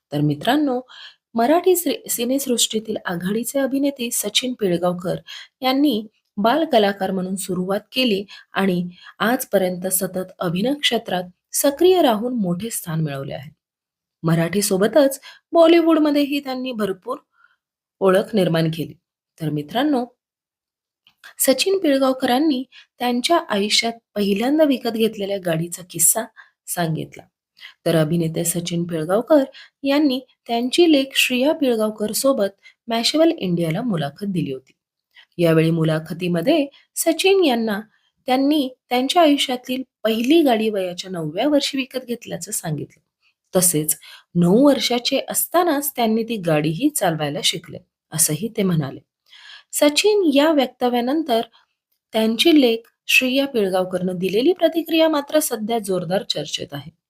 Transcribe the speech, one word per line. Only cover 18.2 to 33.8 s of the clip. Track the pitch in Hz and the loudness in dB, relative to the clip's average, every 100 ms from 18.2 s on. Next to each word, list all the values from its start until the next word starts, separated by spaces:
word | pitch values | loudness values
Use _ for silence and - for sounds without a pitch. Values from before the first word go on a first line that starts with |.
| 220 214 | 2 0
निर्माण | 165 165 165 | 0 0 -2
केली. | 165 143 - _ _ _ - | -4 -10 -12 _ _ _ -8
तर | 156 | -6
मित्रांनो, | 147 147 220 302 254 247 _ _ _ _ _ _ _ _ _ _ _ - - | -6 -4 -2 0 0 -4 _ _ _ _ _ _ _ _ _ _ _ -20 -2
सचिन | 269 262 392 381 | 0 2 0 0
पिळगावकरांनी | 311 269 269 262 247 254 320 254 269 - _ - | 2 2 2 0 0 2 2 0 -6 -16 _ -6
त्यांच्या | 247 247 - 339 330 | -4 -2 0 0 0
आयुष्यात | 208 208 - 233 233 _ 208 | -2 0 0 -2 -8 _ -4
पहिल्यांदा | 196 202 247 311 | -2 0 0 2
विकत | 302 247 233 | 4 2 -2
घेतलेल्या | 220 220 220 196 202 180 | 0 -2 -2 -6 -4 -4
गाडीचा | 160 170 - - | -4 -4 -10 -12
किस्सा | - - 220 - - - _ - | -2 0 0 -4 -14 -20 _ -10
सांगितला. | 175 165 151 143 - _ _ _ _ - _ 170 | -4 -2 -4 -8 -14 _ _ _ _ -20 _ 0
तर | 165 | 2
अभिनेते | 156 170 160 165 | 2 0 -2 -2
सचिन | 170 175 170 170 | -4 -4 -4 -6
पिळगावकर | 175 165 156 202 - 302 269 - - _ | -4 -6 -2 -2 4 2 2 -8 -20 _
यांनी | 277 285 294 254 - _ - | -2 2 2 -2 -8 _ -6
त्यांची | 233 247 330 339 | -4 -2 2 4
लेक | 285 269 - | 4 2 -2
श्रेया | - 247 277 | 0 2 0
पिळगावकर | 320 262 226 214 214 208 | 2 0 0 -2 -2 -6
सोबत | 208 269 240 196 _ - _ - | 0 0 0 -2 _ -20 _ -6
मॅशेबल | 233 233 302 330 | -2 0 2 2
इंडियाला | 320 185 170 165 175 | 2 -2 -2 -2 -2